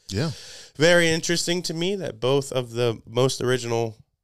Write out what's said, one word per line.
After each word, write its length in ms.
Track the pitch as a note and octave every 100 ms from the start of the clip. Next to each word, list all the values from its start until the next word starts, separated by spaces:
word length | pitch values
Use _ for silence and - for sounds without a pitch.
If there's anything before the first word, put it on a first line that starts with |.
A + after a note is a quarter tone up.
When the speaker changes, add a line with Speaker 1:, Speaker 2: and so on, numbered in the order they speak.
| -
Speaker 1:
Yeah. 220 | F#2+ D#3+ - - - - -
Speaker 2:
Very 340 | D#3+ F3 E3
interesting 520 | E3 E3 E3+ - F3+
to 140 | E3+ D#3+
me 200 | F3 G3+
that 220 | C#3 A2
both 320 | B2 C#3 C#3
of 200 | C3 A#2+
the 280 | A2+ A#2+ A2 -
most 320 | A2+ C3 -
original 580 | B2 B2+ A#2 A#2 A#2 G#2+ _ _